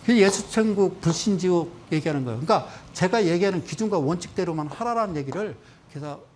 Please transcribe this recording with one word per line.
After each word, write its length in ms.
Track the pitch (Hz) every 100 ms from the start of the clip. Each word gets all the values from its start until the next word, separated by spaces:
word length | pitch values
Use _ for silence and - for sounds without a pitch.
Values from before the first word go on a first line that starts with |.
그게 200 | - 233
예수 280 | 196 196 -
천국, 480 | - 220 202 190 -
불신 380 | 165 165 220 185
지옥 340 | 180 175 156 - -
얘기하는 340 | 160 160 143 123
거예요. 140 | 113
그러니까 280 | 160 196 - - -
제가 320 | - 180 233 180
얘기하는 380 | 175 196 185
기준과 340 | - - 214 190
원칙대로만 680 | 139 175 - - 175 160 151
하라라는 480 | - 233 233 214 151
얘기를 420 | 139 160 214 131 - - -
계속 360 | 143 147 147 -